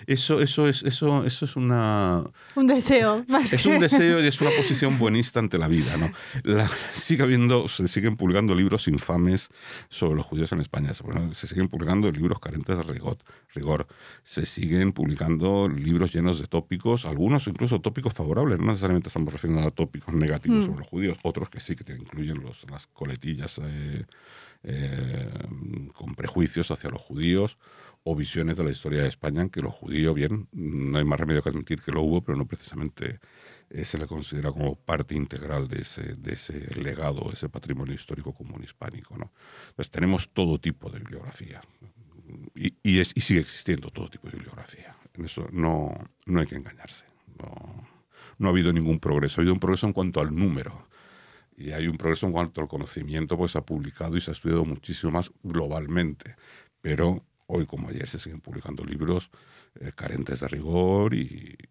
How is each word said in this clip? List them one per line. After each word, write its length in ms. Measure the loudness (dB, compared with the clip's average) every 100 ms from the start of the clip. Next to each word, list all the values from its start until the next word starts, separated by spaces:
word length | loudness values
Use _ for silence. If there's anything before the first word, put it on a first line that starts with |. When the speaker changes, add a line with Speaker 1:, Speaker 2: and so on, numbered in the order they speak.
| -2
Speaker 1:
Eso, 320 | 0 2 4
eso 280 | 2 4 4
es, 120 | 4
eso, 420 | 0 0 2 4 2
eso 180 | -2
es 120 | -4 0
una 640 | 2 4 4 4 4 2 0 -10 -8 4
Speaker 2:
Un 100 | 6
deseo, 600 | 6 6 6 6 2 2
más 240 | 2 4
Speaker 1:
es 120 | 4
Speaker 2:
que 60 | 6
Speaker 1:
un 100 | 6
deseo 440 | 8 8 8 6
y 40 | 4
es 120 | 4
una 100 | 4
posición 460 | 4 4 4 4 4
buenista 440 | 4 4 2 2
ante 160 | 2 2
la 100 | 4
vida, 300 | 4 4 2
¿no? 120 | 0 -2 -10 -6
La, 260 | 2 4 4 0 -6
sigue 280 | 0 2 4
habiendo, 440 | 6 6 6 6 2
se 220 | 0 0
siguen 260 | 2 2 2
publicando 400 | 4 4 6 6
libros 320 | 4 4 2
infames 640 | 0 2 4 4 4 0 -16 -16 -16 -12
sobre 260 | -2 2 2
los 100 | 0
judíos 280 | -2 0
en 80 | 0
España. 320 | -2 -2 -4 -4
Bueno, 300 | -4 -4 -4
se 140 | -6 -6
siguen 200 | -2 0
publicando 420 | 0 0 2 2
libros 300 | 2 0 -2
carentes 380 | -4 -8 -4 -4
de 60 |
rigor, 340 | -2 -6 -6 -8 _ -20 _
rigor. 340 | -8 -2 -2 -2 -12 -20 -20
Se 220 | -10 -6 -4
siguen 400 | -4 0 4 4
publicando 760 | 2 -2 0 2 2 4 4 2
libros 460 | 0 2 4 2
llenos 260 | 2 0 0
de 80 | 0
tópicos, 580 | -2 -2 -2 0 0 0
algunos 420 | 0 2 2 0
incluso 340 | -2 0 2
tópicos 320 | 0 -2 -4
favorables. 460 | -2 0 2 2 2
No 60 | 2
necesariamente 440 | 2 2 2 0
estamos 220 | -4 -4
refiriendo 360 | -4 0 2 2
a 40 |
tópicos 420 | 0 -4 -4 -4
negativos 500 | 0 2 0 2 2
Speaker 2:
Mm. 20 | 2
Speaker 1:
sobre 140 | -4
los 80 | -6
judíos, 300 | -4 -2 -2
otros 260 | -4 -4 -8
que 100 | -10
sí, 160 | -10 -10
que 80 |
te 100 | -10
incluyen 480 | -14 -12 -8 -6 -6
los, 280 | -8 -16 -16
las 180 | -16 -16
coletillas, 720 | -12 -10 -8 -6 -6 -8 -8
eh, 420 | -8 -8 -6 -8 -10 _ -20 -20 -20 _ -10
eh, 640 | -6 -4 -4 -6 -6 -8 -10 -10 -10 -10 -10 -12
con 220 | -14 -12 -8
prejuicios 560 | -6 0 2 2 -2
hacia 180 | -4 -6
los 120 | -10
judíos 560 | -10 -2 2 2 2 -4 _ -20 -20 _
o 120 | -4 -4
visiones 420 | -2 -2 -2 0
de 60 |
la 80 | -2
historia 300 | -2 -4 0
de 60 | 0
España 340 | -2 -4 0
en 80 | -2
que 120 | -2
lo 100 | -6
judío, 420 | -6 -6 0 2
bien, 340 | 2 0 -2 -6
no 460 | -8 -6 -4 -2 0
hay 60 |
más 160 | 2 2
remedio 220 | 2 0
que 80 | 0
admitir 320 | -4 -4 -6
que 100 | -4
lo 100 | 0
hubo, 200 | 2 0
pero 160 | 0 -4
no 80 | -4
precisamente, 720 | -8 -12 -8 -8 -8 -10 -10 _ _ -20 -20 _
eh, 160 | -10 -8
se 120 | -6
le 80 | -6
considera 460 | -8 -8 -4 -4
como 240 | -2 -4 -4
parte 400 | -4 -4 -2 -4
integral 520 | -4 -8 -6 -4 -4
de 140 | -6
ese, 340 | -10 -10 -10 -10
de 180 | -10
ese 420 | -10 -10 -12 -10 -8
legado, 480 | -8 -4 -4 -4 -6
ese 160 | -8 -10
patrimonio 460 | -10 -8 -6 -6 -8
histórico 380 | -10 -12 -10
común 300 | -12 -14 -16
hispánico, 540 | -16 -14 -14 -14 -16 -14
¿no? 140 | -16 _ -20 -20 -20 -12
Pues 140 | -8
tenemos 400 | 0 2 2 0
todo 300 | 0 2 2
tipo 300 | 0 -6 -8
de 100 | -14
bibliografía 640 | -14 -14 -14 -16 -18 -18 -20 _ -20 _ -20 -20 -20 -18 -18 -6
y, 200 | -8 -4
y 180 | 2 4
es, 120 | 4
y 80 | 0
sigue 200 | 2 2
existiendo 480 | 2 -6 -4 -4 -4
todo 200 | -12 -12
tipo 180 | -14 -16
de 80 | -16
bibliografía. 580 | -16 -16 -18 -20 -20 -20 _
En 120 | -14 -12
eso 220 | -8 -8
no, 420 | 0 0 0 -2 -8 -14 _ -2
no 140 | 0
hay 80 | 0
que 80 | -4
engañarse. 500 | -12 -18 -20 -20 -20 _ _ -18
No, 480 | -16 -16 -16 -18 -18 _ _ _ -20 0
no 80 | 4
ha 40 |
habido 220 | 6 6
ningún 260 | 4 2 2
progreso. 400 | 2 2 2 2
Ha 20 |
habido 120 | 4
un 60 | 4
progreso 260 | 2 2 0
en 80 |
cuanto 280 | 0 -2 0
al 120 | -2 2
número. 520 | 2 0 -6 -12 -20 _ -20 -20 -20 -20 _ -14
Y 140 | -10
hay 160 | -4 -4
un 100 | -2
progreso 280 | -2 0 0
en 80 |
cuanto 280 | 0 -2 -4
al 60 | -6
conocimiento, 680 | -6 -8 -8 -6 -4 -2 0
pues 160 | 0
se 40 | -2
ha 60 | -4
publicado 520 | -6 -6 -8 -4 -2
y 40 |
se 100 | -4
ha 20 |
estudiado 320 | -6 0 0 0
muchísimo 460 | -4 -8 -6 -2
más 180 | -2 -4 _
globalmente. 920 | -6 -4 -2 -4 -2 0 0 -4 -14 -20 -20 -20 _ _
Pero 420 | -4 2 2 2 _ _ -4
hoy 180 | -2 -2
como 240 | -4 -8
ayer 180 | -8 -8
se 100 | -10
siguen 220 | -12 -14
publicando 420 | -12 -12 -10 -10
libros, 460 | -8 -4 0 0 -2 _ _ -20 _ -16
eh, 120 | -14 -10
carentes 440 | -8 -6 -6 -6
de 60 | -6
rigor 640 | -6 -2 2 4 4 2
y, 420 | 0 -4 -8 -16 -20 -20